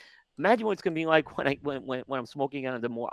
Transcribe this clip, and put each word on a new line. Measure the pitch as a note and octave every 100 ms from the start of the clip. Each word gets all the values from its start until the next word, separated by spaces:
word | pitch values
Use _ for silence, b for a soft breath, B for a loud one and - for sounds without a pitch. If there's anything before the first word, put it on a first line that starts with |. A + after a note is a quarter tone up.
| B B B -
imagine | F3 A#3 A3
what |
it's | F#3+
gonna | F#3 D#3+
be | D#3+
like | D#3+ C#3+ -
<laughs> |
when | C#3
I, | C#3
when, | C#3+ C3+ C3
when, | B2+ A#2+
when | C3
I'm | A#2
smoking | D3 C3+ C#3+ C3
under | B2+
the | A#2+
more | A#2 A#2